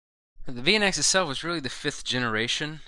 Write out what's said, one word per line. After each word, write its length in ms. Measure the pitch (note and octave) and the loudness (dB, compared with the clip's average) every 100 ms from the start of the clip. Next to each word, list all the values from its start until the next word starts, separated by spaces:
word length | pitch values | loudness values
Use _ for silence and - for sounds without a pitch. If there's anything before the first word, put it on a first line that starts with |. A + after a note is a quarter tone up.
| _ _ _ - - | _ _ _ -10 -8
The 160 | B2 | -2
V 140 | C3 G#3+ | 4 4
N 80 | |
X 140 | G3+ D#3 | 4 2
itself 320 | C#3+ F#3+ E3+ | 2 2 2
was 140 | B2+ | -2
really 160 | D#3+ E3+ | -4 -4
the 80 | B2+ | -4
fifth 340 | - D3 - | -4 -4 -4
generation 760 | - A#2+ B2 G#2+ A#2+ - D3+ D#3 | -2 0 2 0 0 0 -4 -8